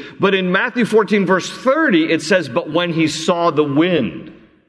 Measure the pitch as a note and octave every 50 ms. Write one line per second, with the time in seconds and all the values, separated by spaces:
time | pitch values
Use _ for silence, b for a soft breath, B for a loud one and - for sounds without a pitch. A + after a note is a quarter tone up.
0 | B B B B - G3 F#3+ F#3+ F#3 F3+ F3+ G3 A#3 B3+ - B3 A3+ - A3 A3
1 | G#3 F3 G#3 G3+ F#3+ E3 F#3+ F3 - - - - - B3+ C#4 D#4 D#4+ C#4+ G3 D#3+
2 | D#3+ D#3+ E3 D#3 D3 D#3+ G3 F#3 D#3 B2+ A#2+ E3+ D#3 D#3 D3 E3+ F3 F3 D#3 E3
3 | D#3+ D3+ D3+ - - - F3 E3+ E3+ E3+ D3+ D3 D3+ D3 C3+ D3 E3+ F#3 F3 D3+
4 | A#2 F#2 D2+ - - - - - - _ _ _ _